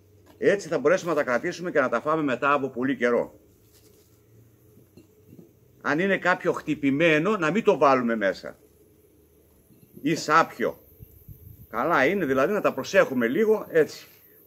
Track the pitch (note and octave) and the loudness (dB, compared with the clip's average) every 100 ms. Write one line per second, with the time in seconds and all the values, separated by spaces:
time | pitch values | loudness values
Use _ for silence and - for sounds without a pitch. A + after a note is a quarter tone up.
0 | _ _ - - C#3 G3+ E3 D3+ C#3 F3+ | _ _ -20 -4 0 0 -2 -2 0 0
1 | E3+ D3 C#3 A#2+ E3 E3+ F3 D3 B2+ A#2 | 0 -2 -2 -2 -4 -8 -4 -2 0 -2
2 | D3 D#3+ C#3+ A#2+ C#3+ C#3+ C3+ A#2+ C3+ A#2+ | -2 -2 -2 -2 0 0 -2 -4 -4 0
3 | A#2+ A#2 C#2+ - _ _ _ _ _ _ | 0 0 -2 -8 _ _ _ _ _ _
4 | _ _ _ - - _ _ - _ - | _ _ _ -20 -20 _ _ -20 _ -20
5 | - _ - - - _ _ _ - D3+ | -20 _ -20 -20 -20 _ _ _ -4 0
6 | G3 F#3 F3 F3+ E3+ - - C#3+ C#3 C#3 | 0 0 0 0 0 -4 -4 -2 0 2
7 | E3+ D3+ F3+ G#3+ D#3 G3 G#3+ D#3+ C#3+ C3 | 4 2 2 0 0 0 2 4 4 4
8 | A#2+ A2+ G2 F2+ C2+ - _ _ _ _ | 2 0 -2 -2 -8 -16 _ _ _ _
9 | _ _ _ _ _ _ _ _ - - | _ _ _ _ _ _ _ _ -20 -8
10 | C#3+ D3+ - D#3+ - - G2+ - - - | -4 -4 2 2 2 -2 -4 -4 -14 -20
11 | - - - - - - - A2+ D3 D#3 | -20 -20 -20 -20 -20 -20 -12 -6 0 2
12 | C3 G3+ C#3+ C3+ D3+ G#3 D3 B2 B2+ F#3+ | 2 0 0 0 0 0 -2 -2 0 2
13 | E3 B2+ A#2 D#3 G#3+ G#3 - D#3+ D3 - | 2 2 0 2 2 0 0 0 0 -2
14 | - - _ _ | -20 -20 _ _